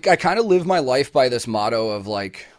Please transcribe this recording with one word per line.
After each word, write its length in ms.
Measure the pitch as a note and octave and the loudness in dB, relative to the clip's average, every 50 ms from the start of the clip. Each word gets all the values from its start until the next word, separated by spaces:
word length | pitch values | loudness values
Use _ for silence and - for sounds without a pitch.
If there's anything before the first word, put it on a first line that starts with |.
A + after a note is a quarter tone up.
| - - | 2 2
I 60 | D#3+ | 2
kinda 260 | E3 - F3+ F#3 A3+ | 2 2 0 0 0
live 240 | A#3 G#3+ F#3 F#3 E3+ | 2 2 2 2 2
my 140 | F3+ F#3+ F3 | 2 0 0
life 340 | C#3+ B2+ B2+ C3+ C#3 - - | 2 0 0 0 0 0 2
by 160 | D3 C3 B2+ | 2 2 2
this 160 | B2 A#2 - | 0 -2 -4
motto 440 | A#2+ A2 G#2+ G#2 A2 A#2 A2+ A2+ A2 | -4 -2 -2 0 0 0 -2 -2 -2
of, 180 | G#2 G#2 F#2+ G#2 | -4 -6 -6 -6
like, 400 | G#2+ G2+ G2 G2 - - - - _ | -6 -4 -6 -6 -10 -14 -20 -20 _